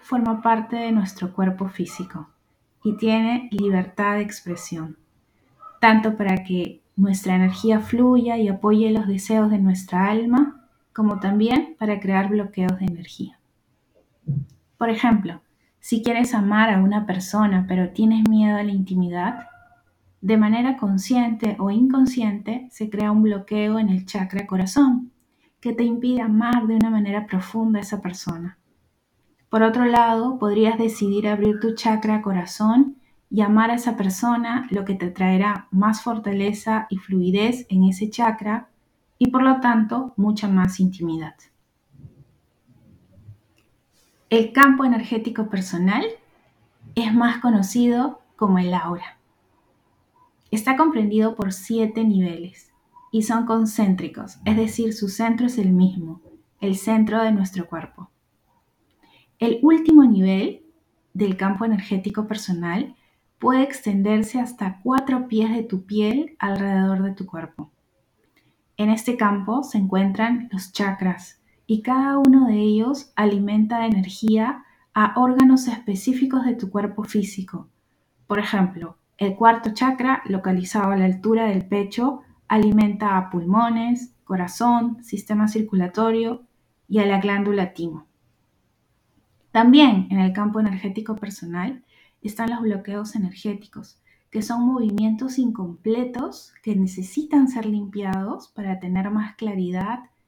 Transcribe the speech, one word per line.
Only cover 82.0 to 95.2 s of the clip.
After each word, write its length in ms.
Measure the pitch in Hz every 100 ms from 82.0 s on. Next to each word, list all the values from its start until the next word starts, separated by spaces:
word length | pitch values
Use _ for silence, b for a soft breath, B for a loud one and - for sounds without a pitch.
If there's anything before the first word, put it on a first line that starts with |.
| 262 262 B B -
alimenta 680 | 214 214 214 208 202 208 190
a 140 | 185
pulmones, 840 | 180 170 214 233 226 233 247 247 _
corazón, 800 | - 185 180 - 240 240 233 226
sistema 460 | - 202 - 214 214
circulatorio 960 | 220 214 190 180 208 226 226 226 247 - _ _ _ -
y 100 | 208
a 80 | 202
la 140 | 196
glándula 520 | 202 202 202 202 180
timo. 340 | - 170 156 - _ _ _ _ _ _ _ _ _ _ _ _ _ _
También 540 | 226 240 285 277 190 185
en 80 | 190
el 140 | 190
campo 280 | 190 208 214
energético 560 | 208 190 196 214 214 214
personal 640 | 202 196 170 175 208 262 b b b b
están 300 | 208 214 233
los 100 | 240
bloqueos 560 | 220 196 196 208 214 214
energéticos, 840 | 185 - 214 202 - - - _ _ _ _
que 120 | 220
son 240 | 208 240 240
movimientos 720 | 262 214 202 220 220